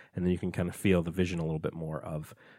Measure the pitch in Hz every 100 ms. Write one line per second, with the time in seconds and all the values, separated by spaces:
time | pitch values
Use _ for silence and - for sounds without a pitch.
0 | - - 90 90 92 85 87 - 101 90
1 | 85 85 90 87 80 78 - 82 80 78
2 | - 78 78 - -